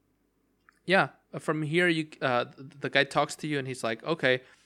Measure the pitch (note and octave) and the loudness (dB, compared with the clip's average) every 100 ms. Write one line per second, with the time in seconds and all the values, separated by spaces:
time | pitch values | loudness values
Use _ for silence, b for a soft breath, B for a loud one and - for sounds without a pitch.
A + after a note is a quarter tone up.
0 | _ _ _ _ _ _ _ _ - F#3 | _ _ _ _ _ _ _ _ 2 2
1 | C#3+ - _ - - D#3 D3+ E3 F3+ D#3+ | 2 -4 _ -10 -4 -4 0 2 2 2
2 | D#3 - C#3+ B2 B2 - C3+ - C3+ C#3 | -2 -4 0 0 -2 -8 -20 -10 0 2
3 | C#3 D#3 D3 - D#3 D3 C3 B2+ A#2 A2+ | 2 2 0 -2 -4 -4 -4 -4 -4 -4
4 | - D#3+ C3+ B2+ b b | -4 0 2 0 b b